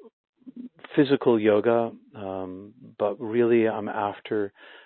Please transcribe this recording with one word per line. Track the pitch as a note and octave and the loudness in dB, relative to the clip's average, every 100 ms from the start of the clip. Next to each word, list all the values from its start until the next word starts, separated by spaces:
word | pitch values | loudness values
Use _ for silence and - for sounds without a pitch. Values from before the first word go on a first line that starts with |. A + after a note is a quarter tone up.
| A3+ _ _ _ - - - _ - - | -20 _ _ _ -20 -18 -18 _ -6 0
physical | C#3 C#3 - A2+ | 2 2 2 2
yoga, | G#2+ G#2 A2+ A#2 A2+ - _ A2 | 4 4 4 2 0 -8 _ -14
um, | G2 F#2+ F#2 F#2 G#2 - A2 A2+ | -10 -8 -10 -12 -16 -20 -16 -4
but | G#2 G2+ | -4 -4
really | A2+ A#2 A#2 A#2+ A2 | -4 0 4 4 2
I'm | G#2+ G#2 | 0 -6
after | G#2+ G2+ G2 - G#2+ G2+ _ - - | -4 -4 -6 -6 -4 -4 _ -20 -20